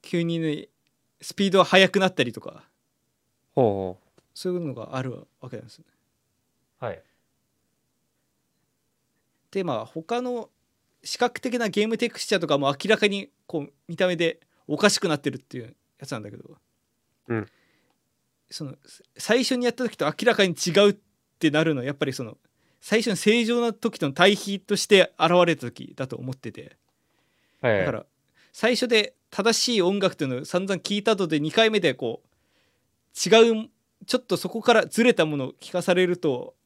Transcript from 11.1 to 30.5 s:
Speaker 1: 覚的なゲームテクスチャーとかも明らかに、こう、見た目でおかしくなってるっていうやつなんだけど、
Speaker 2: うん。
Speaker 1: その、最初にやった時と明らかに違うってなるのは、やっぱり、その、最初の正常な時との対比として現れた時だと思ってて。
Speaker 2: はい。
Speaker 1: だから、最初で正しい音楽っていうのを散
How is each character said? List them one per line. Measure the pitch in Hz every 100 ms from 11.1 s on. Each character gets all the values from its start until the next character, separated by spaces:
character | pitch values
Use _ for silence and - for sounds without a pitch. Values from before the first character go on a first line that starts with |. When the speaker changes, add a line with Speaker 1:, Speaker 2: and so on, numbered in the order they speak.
| -
Speaker 1:
覚 | 247 -
的 | 247 240
な | 220
ゲ | 208
ー | 214
ム | 226
テ | 240
ク | -
ス | -
チ | 196
ャ |
ー |
と | 165
か | 143
も | 139
明 | 135 190
ら | 214
か | 208
に、 | 196 - _ -
こ | 160
う、 | 143 _ -
見 | 165
た | 185
目 | 170
で | 165 - _ _ -
お | 147
か | 208
し | -
く | 185
な | 147
っ |
て | 143
る | 131
っ |
て | _ 127
い |
う | 113 _ _ _
や | 139
つ |
な | 120
ん |
だ | 107
け | 117
ど、 | - - _ _ _ _ _ _ -
Speaker 2:
う | 113
ん。 | 101 _ _ _ _ _ _ _ _ _ _
Speaker 1:
そ | - 143
の、 | - _ - _ -
最 | - 240
初 | 247 247
に | 247
や |
っ |
た | 240
時 | 247 -
と | 147
明 | - 226
ら | 220
か | 190
に |
違 | 165 180 180 208
う |
っ | 202 _ _ _ _
て | 156
な | 147
る | 160
の | 143
は、 | 127
や |
っ | 143
ぱ | 143
り、 |
そ | 127
の、 | 117 - _ _ _ _
最 | - 220
初 | 226
の | 185
正 | 214 233
常 | 226 240
な | 233
時 | 214 226 -
と | 147
の |
対 | 135 190 202
比 | - 196
と | - 202
し | -
て | 196 180 -
現 | 165 175 175
れ | 156
た |
時 | 120 - 127 -
だ | 131
と | -
思 | 127
っ | 131
て | 113
て。 | - - _ _ _ _ _ _ _ _ _
Speaker 2:
は | 123 101
い。 |
Speaker 1:
だ | 92
か |
ら、 | 117 - _ _ _ _
最 | - 226 240
初 | 247
で | 226 208 _ _
正 | - 208 226
し | - 226
い |
音 | 175 202
楽 | 190
っ | -
て |
い | 135
う |
の | 127
を |
散 | 147